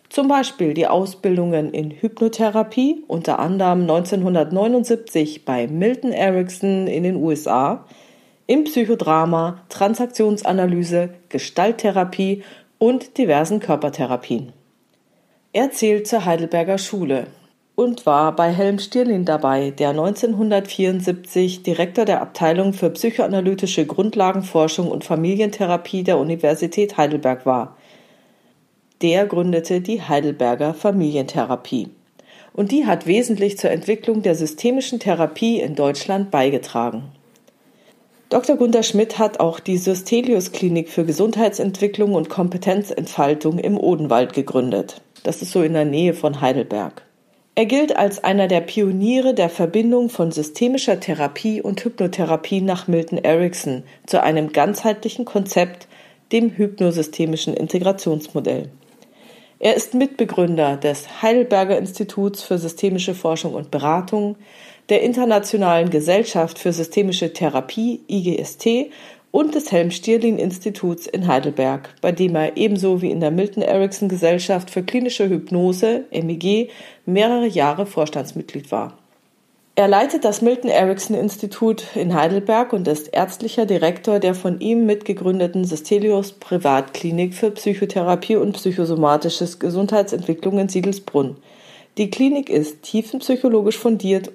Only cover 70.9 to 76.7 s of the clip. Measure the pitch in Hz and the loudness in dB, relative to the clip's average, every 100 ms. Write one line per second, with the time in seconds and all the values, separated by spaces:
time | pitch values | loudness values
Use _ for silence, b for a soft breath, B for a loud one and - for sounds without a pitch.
70.9 | 170 - 185 180 147 156 135 131 139 - | -4 -6 -4 0 2 0 0 0 -2 -8
71.9 | - 175 170 185 165 156 - 214 202 190 | -4 -2 0 0 2 0 0 0 2 0
72.9 | 180 180 170 156 170 202 214 - 196 196 | 0 0 0 0 0 0 0 2 2 0
73.9 | 196 202 180 165 175 180 185 180 185 180 | -2 -4 2 2 2 0 -2 -2 -6 -2
74.9 | 247 247 233 196 165 - 175 180 180 226 | -2 -2 0 0 0 -2 0 2 2 0
75.9 | 240 262 - 165 165 180 208 233 | 0 -2 -4 -4 -2 0 0 0